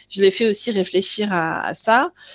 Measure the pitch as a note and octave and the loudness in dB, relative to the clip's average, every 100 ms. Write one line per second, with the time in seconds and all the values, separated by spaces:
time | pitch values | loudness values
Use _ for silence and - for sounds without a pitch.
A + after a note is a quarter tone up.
0 | - G3 G3 F#3+ A3+ G3+ - G3+ F#3 F#3 | -10 2 2 4 0 0 -2 -2 -2 0
1 | G3 - G#3 F3+ D#3+ D#3+ - - - A#3 | -2 -2 -2 -2 -2 -4 -6 -4 2 2
2 | E4+ - - | 2 -4 -20